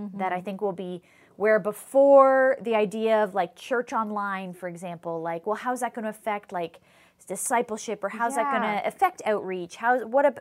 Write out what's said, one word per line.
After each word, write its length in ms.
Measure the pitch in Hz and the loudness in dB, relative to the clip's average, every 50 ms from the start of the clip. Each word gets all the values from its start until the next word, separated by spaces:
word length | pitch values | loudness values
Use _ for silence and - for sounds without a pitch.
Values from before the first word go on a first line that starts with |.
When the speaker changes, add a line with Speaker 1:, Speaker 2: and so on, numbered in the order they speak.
| 208 202 185 | -12 -10 -8
Speaker 1:
That 160 | 196 190 185 180 | -6 -4 -4 -4
I 40 | |
Speaker 2:
Mm-hmm. 80 | 180 180 | -6 -6
Speaker 1:
think 160 | 208 190 190 | -8 -6 -4
will 100 | 208 202 | -4 -4
be 320 | 190 190 190 180 180 170 - _ _ _ _ _ _ | -4 -6 -8 -10 -10 -12 -14 _ _ _ _ _ _
where 240 | - 196 220 220 214 | 0 2 4 4 4
before 1000 | 175 208 208 - - - - 277 277 277 277 269 269 269 262 269 262 262 262 - | 2 -2 -6 -8 -6 0 4 6 8 10 10 10 10 8 6 6 4 4 2 0
the 160 | 190 233 220 | -2 0 0
idea 480 | 214 214 190 220 220 220 220 220 214 214 | 2 0 0 -2 -2 0 2 4 2 2
of, 120 | 190 180 | 0 0
like, 200 | 190 175 175 - | -2 -4 -4 -6
church 380 | - - - 262 233 240 - 269 | -12 -8 -4 -4 -4 -4 -4 -4
online, 600 | 226 220 214 214 208 202 202 196 190 190 185 180 | -4 -4 -4 -4 -6 -4 -4 -6 -6 -8 -10 -12
for 140 | 180 185 | -12 -12
example, 540 | 180 170 170 175 175 175 170 - 170 165 165 | -12 -10 -10 -12 -12 -12 -10 -8 -8 -6 -6
like, 240 | 165 165 170 170 - | -6 -6 -6 -6 -4
well, 100 | 214 208 | -4 -6
how's 260 | 208 226 254 254 247 | -4 -4 -4 -4 -4
that 120 | 247 233 - | -4 -6 -6
gonna 160 | 247 220 214 | -6 -8 -8
affect, 420 | 214 - - 220 208 208 - - | -8 -8 -6 -6 -6 -6 -8 -8
like, 280 | 196 180 170 165 - - _ _ _ _ _ _ _ _ _ | -8 -6 -6 -8 -10 -16 _ _ _ _ _ _ _ _ _
discipleship, 760 | - 185 185 - - 254 240 240 - 214 220 - 240 202 196 - | -10 -8 -6 -4 -2 0 -2 -2 -2 -6 -10 -8 -8 -8 -6 -6
or 60 | 196 | -6
how's 260 | 208 226 233 233 - | -4 -4 -4 -2 -2
that 80 | - 285 | -2 -2
Speaker 2:
Yeah. 100 | 285 262 | -2 -2
Speaker 1:
gonna 280 | - 226 214 208 202 - | -2 -2 -2 -2 -4 -4
affect 360 | - - - 392 359 359 - - | -6 -2 0 -2 -2 -2 -2 -4
outreach? 500 | 220 214 196 - 190 185 185 175 165 - | -2 -2 -2 -4 -6 -8 -8 -8 -10 -8
How's, 280 | - 226 - 247 254 220 | -4 0 0 0 0 0
what 200 | 226 233 277 285 | 0 2 2 4
ab-, 140 | 285 240 - | 2 2 -2